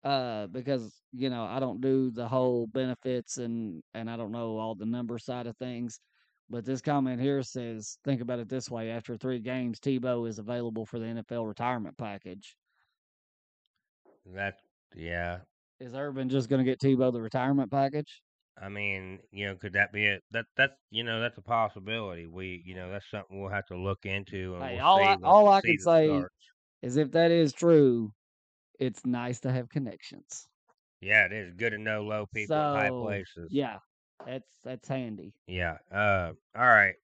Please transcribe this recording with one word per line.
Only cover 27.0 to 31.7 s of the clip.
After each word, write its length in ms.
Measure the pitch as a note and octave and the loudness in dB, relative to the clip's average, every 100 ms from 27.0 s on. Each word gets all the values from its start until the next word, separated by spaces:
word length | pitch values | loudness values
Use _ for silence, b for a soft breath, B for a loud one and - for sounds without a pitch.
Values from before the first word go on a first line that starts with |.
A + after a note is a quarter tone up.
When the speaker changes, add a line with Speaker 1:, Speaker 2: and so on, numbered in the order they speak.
| D3 | 2
Speaker 1:
that 180 | E3 E3+ | 4 6
is 220 | E3+ D#3 | 6 4
true, 580 | - E3+ D#3+ C#3 A#2+ A2 - _ _ _ _ _ _ | 4 8 10 10 6 -2 -8 _ _ _ _ _ _
it's 260 | C3 G#2+ B2+ | -4 -2 -2
nice 340 | B2 B2 B2 | -2 -2 -4
to 120 | C3 | -2
have 180 | B2+ A#2+ | -2 -2
connections. 800 | D3+ B2 F2 - - _ - - _ _ _ _ _ | -4 -6 -10 -16 -20 _ -18 -18 _ _ _ _ _
Speaker 2:
Yeah, 240 | F#2+ G#2+ F#2+ | 4 6 6
it 80 | |
is 200 | G#2+ F#2 F2 | 0 -8 -4
good 160 | A#2 | -2